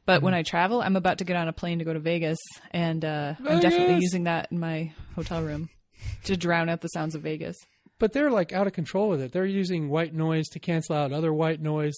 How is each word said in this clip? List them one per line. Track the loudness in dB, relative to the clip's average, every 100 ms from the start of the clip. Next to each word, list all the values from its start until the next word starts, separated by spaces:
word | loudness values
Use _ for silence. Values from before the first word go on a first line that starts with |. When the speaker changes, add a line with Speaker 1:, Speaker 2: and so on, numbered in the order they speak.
| 4
Speaker 1:
But | 4
when | 6
Speaker 2:
Mm-hmm. | 2
Speaker 1:
I |
travel, | 0 2 2 2
I'm | 2 2
about | 2 0
to | -2
get | -2
on | -2
a |
plane | -4 -4 -4
to | -2
go |
to | -2
Vegas, | 0 0 0 -2 -6 -12 -8
and, | -2 0 0
uh, | -2 -2 -4 -6
I'm | 0 4
definitely | 6 4 4 4
Speaker 2:
Vegas! |
Speaker 1:
using | 2 0 0
that | -2 -2
in | -4
my | -2 -4 -6 -8 -12 -10
hotel | -6 -4
room | -4 -6 -8 _ _ -12 -10 -8 -4
to | -2
drown | 2 2 0
out | -2
the | -4
sounds | -4 -4 -4
of |
Vegas. | -6 -6 -8 -10 -16 _ _ 0
Speaker 2:
But | 0
they're, | 2 2
like, | 2 0
out | 0 0
of |
control | 0 -2 0 2
with | 0
it. | 0
They're | 0 0
using | 0 0 0 0
white | 0 0
noise | 0 2 2 -2
to | -6
cancel | -2 -2 0 0
out | 0
other | 0 0
white | 2 0 0
noise, | 0 0 0